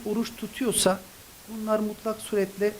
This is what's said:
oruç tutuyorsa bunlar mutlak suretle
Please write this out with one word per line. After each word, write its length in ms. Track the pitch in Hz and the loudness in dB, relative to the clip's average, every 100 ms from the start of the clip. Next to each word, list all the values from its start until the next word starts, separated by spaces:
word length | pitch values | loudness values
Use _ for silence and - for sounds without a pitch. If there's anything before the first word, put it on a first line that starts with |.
| 214 | 0
oruç 240 | 208 226 - | 0 -2 -4
tutuyorsa 640 | 220 - 247 - 190 190 - - - - - | -8 -2 0 4 4 4 -2 -20 -20 -20 -14
bunlar 300 | 220 214 214 | -6 0 2
mutlak 420 | 214 208 220 214 | 0 -2 -4 -4
suretle 520 | - 208 190 190 208 214 | -2 0 0 2 0 -2